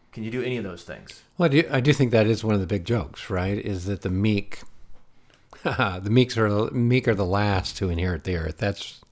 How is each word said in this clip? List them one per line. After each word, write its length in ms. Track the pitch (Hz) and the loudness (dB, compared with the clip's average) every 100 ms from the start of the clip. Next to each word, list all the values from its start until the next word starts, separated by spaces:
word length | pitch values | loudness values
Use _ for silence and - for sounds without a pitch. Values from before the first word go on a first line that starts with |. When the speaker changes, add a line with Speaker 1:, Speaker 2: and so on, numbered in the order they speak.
| _ | _
Speaker 1:
can 100 | 113 | -12
you 60 | 110 | -8
do 120 | 123 | -6
any 140 | 123 123 | -4 -6
of 80 | |
those 180 | 98 87 | -8 -12
things? 400 | - 58 - - _ - | -14 -16 -16 -20 _ 0
Speaker 2:
Well, 80 | 170 | 4
I 20 | |
do, 160 | 143 - | 4 4
I 100 | 135 | 2
do 120 | 135 | 4
think 180 | 139 123 | 4 4
that 160 | 110 107 | 4 4
is 160 | 107 | 2
one 100 | 110 | 2
of 60 | 104 | 0
the 60 | 90 | 2
big 180 | 101 | -2
jokes, 460 | 85 117 82 - - | 0 -2 -2 -10 -4
right? 280 | 92 95 101 | -2 0 -2
Is 260 | 107 95 92 | -4 -4 -4
that 160 | 98 | -4
the 80 | 92 | -2
meek, 500 | 92 107 101 - - - - - - - | 2 2 2 -2 -8 -12 -16 -14 -16 -16
<laughs> 480 | - - _ _ - | -20 -20 _ _ -8
the 460 | 160 107 107 92 101 | -4 0 -2 -2 2
meeks 260 | 123 123 113 | 4 4 2
are, 340 | 107 104 113 | 2 2 0
meek 380 | 123 120 127 127 | 0 2 2 2
are 60 | |
the 100 | 98 90 | 2 2
last 500 | 98 104 95 - - | 2 2 0 -2 -4
to 100 | 95 | -2
inherit 360 | 85 92 82 | 0 -2 -2
the 120 | - 87 | -4 -4
earth. 220 | 80 - | -4 -4
That's 420 | 101 98 - - - | -4 -4 -10 -16 -20